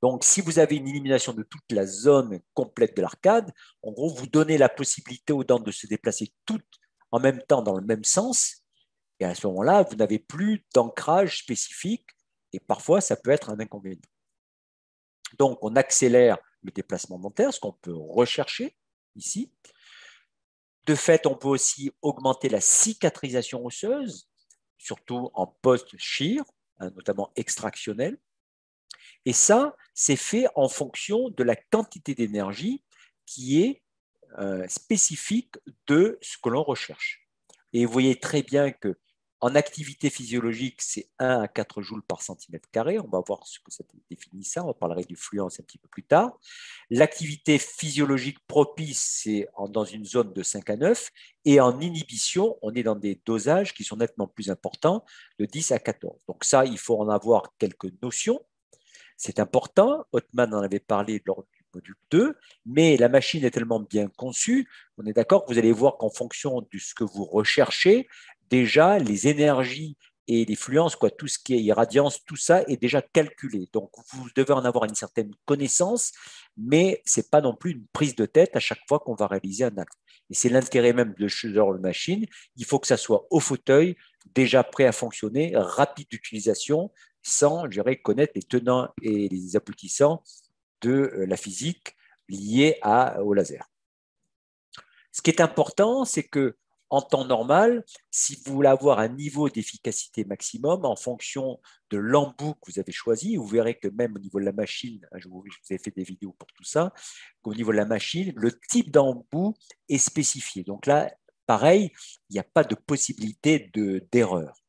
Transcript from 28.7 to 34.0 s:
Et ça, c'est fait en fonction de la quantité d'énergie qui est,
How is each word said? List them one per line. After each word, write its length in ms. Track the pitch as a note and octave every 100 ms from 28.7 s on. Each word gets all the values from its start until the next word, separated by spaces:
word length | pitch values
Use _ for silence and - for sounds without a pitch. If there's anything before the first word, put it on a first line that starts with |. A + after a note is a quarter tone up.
| _ _ - _ _ -
Et 80 |
ça, 420 | A#2 - G#3+ C#4+ - _
c'est 220 | - - C#3
fait 320 | - G#3+ B3+ -
en 140 | C3
fonction 600 | - C#3 - - G#3+ B3+
de 140 | G3+
la 140 | A#2+ A2+
quantité 580 | _ G#3+ G#3+ - - C3+
d'énergie 720 | A#2 G#2 G2 G2+ E3+ C4+ _ _ _ _ -
qui 360 | - B2+ C#3
est, 220 | A3 C#4 _ _